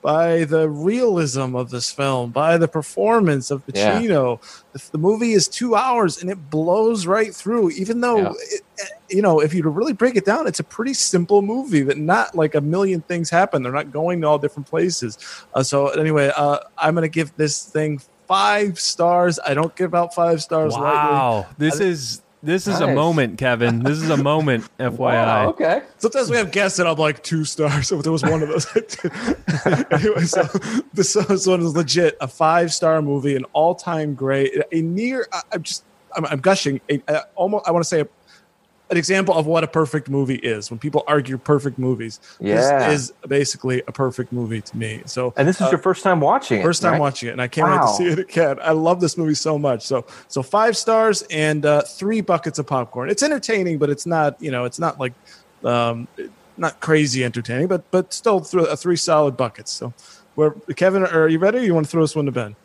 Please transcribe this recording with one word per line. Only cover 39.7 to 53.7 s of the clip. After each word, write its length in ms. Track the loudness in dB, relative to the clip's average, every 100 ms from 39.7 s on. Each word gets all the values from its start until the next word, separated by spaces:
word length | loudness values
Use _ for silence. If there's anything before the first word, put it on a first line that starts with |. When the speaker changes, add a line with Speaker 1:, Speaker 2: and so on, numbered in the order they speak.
| 0 0 -2 -2
Speaker 1:
movie 260 | -2 -2 -2
is. 340 | -2 -4 -6
When 100 | -8
people 240 | -2 -2 2
argue 300 | 0 0 -8
perfect 420 | 2 2 2 -4
movies, 400 | -2 -2 -6 -12 -20 -8
Speaker 2:
Yeah. 500 | 0 2 4 4 2
Speaker 1:
this 120 | 0
is 100 | -2 -12 -2
basically 540 | 0 0 -4 -4 -4 -4
a 40 |
perfect 400 | -2 -2 -2 -6
movie 280 | -6 -6 -6
to 160 | -8 -8
me. 240 | -8 -8 -10
So, 280 | -6 -4 0
Speaker 2:
And 100 | 0
this 100 | 2
is 100 | 2
Speaker 1:
uh, 20 |
Speaker 2:
your 100 | 2
first 240 | 2 0
time 160 | 2 2
watching 400 | 4 2 2 2
it, 40 |
Speaker 1:
first 180 | 2 2
time 120 | 0
Speaker 2:
right? 80 | 2
Speaker 1:
watching 280 | 0 -2 -8
it, 40 |
and 80 | -6
I 60 | -6
can't 220 | 0 2
wait 60 | 4
to 40 | 2
Speaker 2:
Wow. 60 |
Speaker 1:
see 120 | 2 0
it 120 | 0
again. 380 | -2 0 2 2
I 100 | 0
love 280 | 2 2 2
this 180 | 0 0
movie 180 | -2 0
so 220 | 0 0
much. 260 | 0 -2 -2
So, 200 | -4 -4 -18 -8
so 160 | -6
five 320 | 0 2 2 0
stars 460 | 2 2 4 0 -4
and, 340 | -2 0 2 4
uh, 180 | 4
three 380 | 2 -4 -4 -2
buckets 380 | 0 0 0 -6
of 80 | -4
popcorn. 420 | -2 -4 -6 -4
It's 140 | 0
entertaining, 540 | 0 0 -2 -2 0